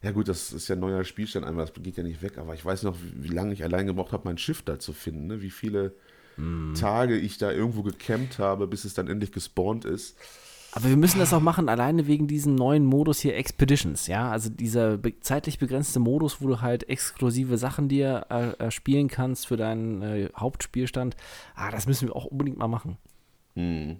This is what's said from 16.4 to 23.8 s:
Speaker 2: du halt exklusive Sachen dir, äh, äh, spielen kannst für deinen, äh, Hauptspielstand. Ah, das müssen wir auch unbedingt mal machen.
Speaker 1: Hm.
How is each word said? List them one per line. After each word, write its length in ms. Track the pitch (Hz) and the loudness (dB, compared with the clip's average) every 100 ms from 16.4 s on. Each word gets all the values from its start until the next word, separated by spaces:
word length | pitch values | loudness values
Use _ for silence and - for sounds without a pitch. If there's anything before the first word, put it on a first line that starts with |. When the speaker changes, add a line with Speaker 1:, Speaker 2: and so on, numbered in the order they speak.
| 135 | 0
Speaker 2:
du 140 | 123 | 0
halt 260 | 123 120 - | 2 -2 -2
exklusive 680 | 127 - - 123 120 131 120 | -4 -4 0 0 2 0 0
Sachen 320 | 123 - 143 | 0 0 0
dir, 380 | 139 139 127 - | 2 2 0 -2
äh, 360 | 120 120 - - | -2 -2 -2 -4
äh, 20 | |
spielen 360 | - - 139 143 | -4 2 2 2
kannst 400 | - 127 127 - | 0 -2 -2 -2
für 100 | 117 | -2
deinen, 460 | 110 113 113 104 | 0 -2 -2 -4
äh, 260 | 107 107 98 - | -2 -2 -2 -2
Hauptspielstand. 800 | 123 - - 127 127 127 127 - - - - - | -4 -4 -6 -4 -2 -2 -4 -6 -14 -18 -18 -8
Ah, 160 | 101 | -6
das 160 | 107 101 | -4 0
müssen 200 | 135 127 | 0 0
wir 80 | - | -4
auch 100 | 123 | -8
unbedingt 320 | 135 143 - | -6 -6 -4
mal 80 | 117 | -4
machen. 300 | 113 160 - _ - _ _ _ - | -4 -6 -12 _ -20 _ _ _ -6
Speaker 1:
Hm. 420 | 87 82 | -4 -2